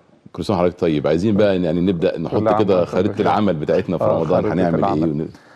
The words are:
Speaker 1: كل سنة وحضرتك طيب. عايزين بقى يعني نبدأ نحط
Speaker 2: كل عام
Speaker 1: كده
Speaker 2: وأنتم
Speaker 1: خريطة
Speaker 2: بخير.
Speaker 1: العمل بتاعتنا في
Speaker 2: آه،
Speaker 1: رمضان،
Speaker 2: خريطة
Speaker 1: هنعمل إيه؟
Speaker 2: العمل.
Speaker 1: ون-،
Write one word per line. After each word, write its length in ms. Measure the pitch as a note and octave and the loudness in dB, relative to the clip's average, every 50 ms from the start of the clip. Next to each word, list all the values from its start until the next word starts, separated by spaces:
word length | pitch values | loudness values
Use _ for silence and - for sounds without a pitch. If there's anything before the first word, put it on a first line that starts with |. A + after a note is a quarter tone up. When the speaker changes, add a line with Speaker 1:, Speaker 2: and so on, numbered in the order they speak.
| _ _ _ _ - - - | _ _ _ _ -20 -18 -12
Speaker 1:
كل 120 | - E2 | -10 -4
سنة 120 | - G#2+ | -2 0
وحضرتك 220 | F2 F2 F2+ E2 - | 2 2 0 0 0
طيب. 280 | F#2 E2+ D#2 D2 C2 | 0 0 0 0 0
عايزين 300 | C#2 D#2 E2+ F#2 A2+ G#2 | 0 0 2 0 0 2
بقى 240 | G2 G#2+ G2+ F#2+ F2+ | 2 2 2 2 0
يعني 200 | F2+ E2 E2 F2 | 0 0 0 0
نبدأ 380 | F2 G2 F#2+ E2 F2 F2+ - E2 | 0 0 0 0 0 -2 -2 -2
نحط 180 | E2 D2+ - | -6 -4 -2
Speaker 2:
كل 100 | G2+ G#2+ | 0 0
عام 160 | A2 G#2+ G#2+ G#2+ | 2 2 2 2
Speaker 1:
كده 120 | F#2+ F#2+ F2+ | 2 2 2
Speaker 2:
وأنتم 120 | E2+ E2 | 2 0
Speaker 1:
خريطة 220 | - F2+ F#2 G#2 G2+ | 0 -2 -2 -2 0
Speaker 2:
بخير. 120 | - G2 | 0 0
Speaker 1:
العمل 280 | F2 D#2+ G2+ G#2+ G2 F2 | 0 2 2 2 0 0
بتاعتنا 440 | D2+ D2+ - E2 F2 G2 - F2 | -2 -2 0 0 0 0 -2 -2
في 60 | D#2 A#2 | -2 0
Speaker 2:
آه، 140 | G#2+ G#2+ | 0 0
Speaker 1:
رمضان، 240 | - E2 D#2 F2+ - | 0 0 0 0 0
Speaker 2:
خريطة 120 | - G#2+ - | 0 0 0
Speaker 1:
هنعمل 220 | F2 F2+ E2+ E2 | 0 0 0 0
إيه؟ 180 | - - G2 G2 | 0 0 0 0
Speaker 2:
العمل. 160 | D#2 D#2+ E2 | 0 -2 -2
Speaker 1:
ون-، 200 | D2+ D2+ D#2+ - - - - - - | -2 -4 -6 -8 -10 -20 -20 -20 -16